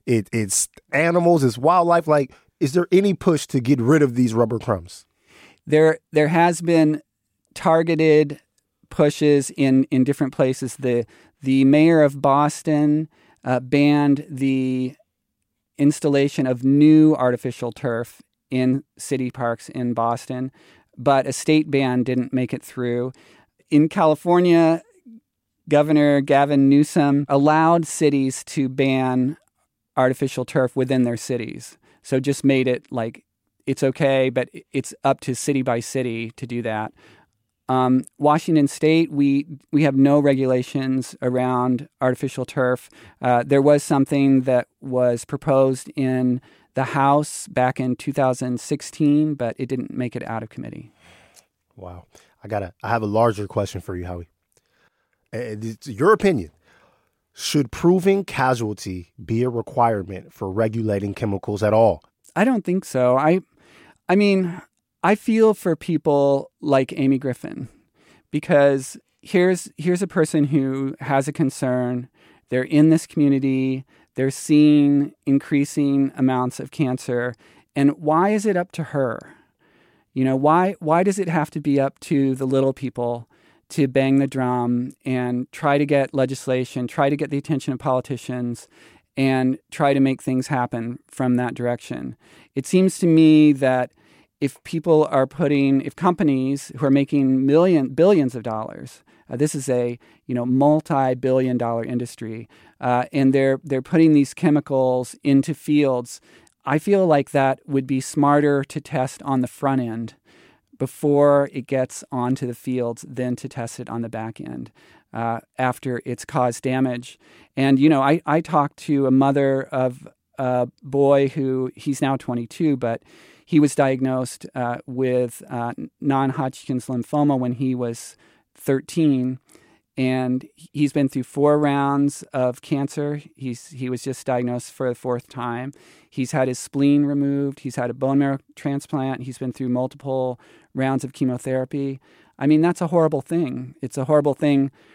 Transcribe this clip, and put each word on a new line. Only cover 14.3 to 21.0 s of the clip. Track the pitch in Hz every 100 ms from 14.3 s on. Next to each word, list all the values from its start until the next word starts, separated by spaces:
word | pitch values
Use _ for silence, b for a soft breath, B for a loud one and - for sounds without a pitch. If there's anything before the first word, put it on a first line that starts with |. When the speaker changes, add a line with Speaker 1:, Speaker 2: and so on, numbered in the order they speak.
| 135 135 135 131 127 127 - _ _ _ _ _ _ _ -
Speaker 2:
installation | 143 151 156 143 139 - 131
of | 123
new | 131 143 151 156 156
artificial | 156 127 123 127 - 120
turf | - 131 117 120 - _ _ -
in | 127 127 131 - -
city | - 135 127
parks | 123 120 117 -
in | 135 123
Boston, | 117 117 117 - 127 131 b b b b
but | -